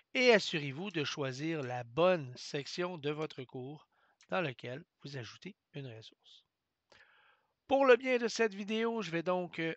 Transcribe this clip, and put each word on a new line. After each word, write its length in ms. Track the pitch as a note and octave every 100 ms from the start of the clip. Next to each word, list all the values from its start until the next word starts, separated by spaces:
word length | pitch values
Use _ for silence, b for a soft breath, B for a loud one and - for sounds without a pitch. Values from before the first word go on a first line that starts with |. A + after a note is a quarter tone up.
| B B3+
et 180 | B3+
assurez-vous 560 | G#3+ - E3 C#3+ C3+ G#3
de 140 | E3+
choisir 580 | C#3 - C3+ B2+ D#3 D#3+
la 220 | B2 B2
bonne 500 | A#2+ B2 F3+ F3+ C3 B2
section 600 | - D3 C3+ - F3+ F3
de 140 | C#3
votre 320 | D3+ D#3 -
cours 440 | B2+ C3 B2+ D3+ _ b b b -
dans 120 | F#3
lequel 420 | D#3 B2 B2 C3+ - _
vous 140 | C#3+ C#3
ajoutez 380 | A2 - F3+ - _ C#3+
une 100 | C3
ressource. 600 | A2 - _ _ - _ _ _ _ _ b b b b b b b -
Pour 180 | C4+ C4+
le 100 | A#3+
bien 220 | C4 B3
de 100 | A#3
cette 280 | - A3+ G3
vidéo, 480 | G3+ A3 A#3 A3+
je 80 | E3+
vais 100 | E3
donc, 380 | E3 F3+ F3 -
euh, 160 | E3